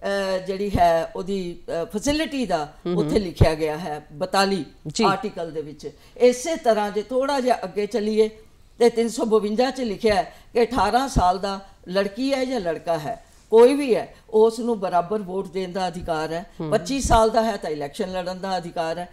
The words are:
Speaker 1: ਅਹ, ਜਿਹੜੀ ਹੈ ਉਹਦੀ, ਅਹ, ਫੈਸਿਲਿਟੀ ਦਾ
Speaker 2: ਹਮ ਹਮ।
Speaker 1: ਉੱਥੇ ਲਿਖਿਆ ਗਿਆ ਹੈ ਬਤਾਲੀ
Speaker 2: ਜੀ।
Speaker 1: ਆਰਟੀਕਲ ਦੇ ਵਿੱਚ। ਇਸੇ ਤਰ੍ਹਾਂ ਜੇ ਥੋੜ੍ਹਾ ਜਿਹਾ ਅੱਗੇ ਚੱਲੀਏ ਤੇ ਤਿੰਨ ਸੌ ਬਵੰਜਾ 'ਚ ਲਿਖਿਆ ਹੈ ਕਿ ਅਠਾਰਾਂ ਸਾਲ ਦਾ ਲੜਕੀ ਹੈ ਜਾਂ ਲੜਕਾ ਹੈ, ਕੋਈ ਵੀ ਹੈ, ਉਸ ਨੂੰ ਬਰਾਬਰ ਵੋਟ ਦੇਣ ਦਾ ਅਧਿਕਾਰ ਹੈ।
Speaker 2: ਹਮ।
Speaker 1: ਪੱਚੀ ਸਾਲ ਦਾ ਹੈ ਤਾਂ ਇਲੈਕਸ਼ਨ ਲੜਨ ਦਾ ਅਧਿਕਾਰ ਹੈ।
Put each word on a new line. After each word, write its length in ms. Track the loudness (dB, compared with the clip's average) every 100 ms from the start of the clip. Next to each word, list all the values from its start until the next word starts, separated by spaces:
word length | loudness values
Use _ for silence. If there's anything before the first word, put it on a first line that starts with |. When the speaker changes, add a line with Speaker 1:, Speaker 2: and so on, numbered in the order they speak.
Speaker 1:
ਅਹ, 420 | -4 -4 -2 -4 -4
ਜਿਹੜੀ 260 | -4 0 4
ਹੈ 340 | 4 4 0 -6
ਉਹਦੀ, 440 | -6 -4 -6 -10 -8
ਅਹ, 160 | -6 -6
ਫੈਸਿਲਿਟੀ 600 | -4 -2 0 -2 -4 -2
ਦਾ 280 | -2 -4 -8 -4
Speaker 2:
ਹਮ 40 |
ਹਮ। 60 | -2
Speaker 1:
ਉੱਥੇ 220 | 0 0
ਲਿਖਿਆ 360 | 0 2 2 2
ਗਿਆ 220 | -2 -4
ਹੈ 300 | -6 -8 -10
ਬਤਾਲੀ 540 | -8 -2 2 2 0 -4 -12 -8
Speaker 2:
ਜੀ। 160 | 0
Speaker 1:
ਆਰਟੀਕਲ 480 | 2 2 -4 -8 -8
ਦੇ 100 | -8
ਵਿੱਚ। 280 | -10 -12 -16 -16 -16 4
ਇਸੇ 380 | 4 4 -2 0
ਤਰ੍ਹਾਂ 360 | 2 2 2
ਜੇ 100 | -4
ਥੋੜ੍ਹਾ 380 | -4 -2 0 0
ਜਿਹਾ 180 | 0 0
ਅੱਗੇ 220 | -2 -4 -4
ਚੱਲੀਏ 440 | -2 0 2 2 -2 -20 -20 -10 2
ਤੇ 100 | 2
ਤਿੰਨ 200 | 4 -2
ਸੌ 160 | -2 2
ਬਵੰਜਾ 460 | 2 2 0 0
'ਚ 100 | -2
ਲਿਖਿਆ 340 | -6 -2 0 2
ਹੈ 180 | 0 -6 -4
ਕਿ 100 | 0
ਅਠਾਰਾਂ 440 | 0 2 2 2 2
ਸਾਲ 320 | 2 2 2
ਦਾ 200 | -2 -6 -12 -18 -4
ਲੜਕੀ 440 | -2 -2 -2 -2
ਹੈ 120 | 0 -2
ਜਾਂ 140 | -2
ਲੜਕਾ 380 | -4 -4 -2 -4
ਹੈ, 260 | -4 -10 -14 -20 4
ਕੋਈ 240 | 8 8
ਵੀ 220 | 8 2 0
ਹੈ, 200 | -2 -12 0
ਉਸ 300 | 4 4 4
ਨੂੰ 200 | -4 -2
ਬਰਾਬਰ 420 | 0 0 0 -4
ਵੋਟ 260 | -6 -8 -6
ਦੇਣ 240 | -6 -6
ਦਾ 160 | -4 -4
ਅਧਿਕਾਰ 440 | -4 -4 -4 -4
ਹੈ। 140 | -6 -8 -8
Speaker 2:
ਹਮ। 100 | -2
Speaker 1:
ਪੱਚੀ 300 | -2 0 -4
ਸਾਲ 280 | 2 4 4
ਦਾ 140 | 2
ਹੈ 140 | 0 -2
ਤਾਂ 120 | -6
ਇਲੈਕਸ਼ਨ 420 | -6 -8 -6 -6
ਲੜਨ 280 | -6 -6 -6
ਦਾ 180 | -6 -6
ਅਧਿਕਾਰ 400 | -6 -6 -6 -6
ਹੈ। 120 | -10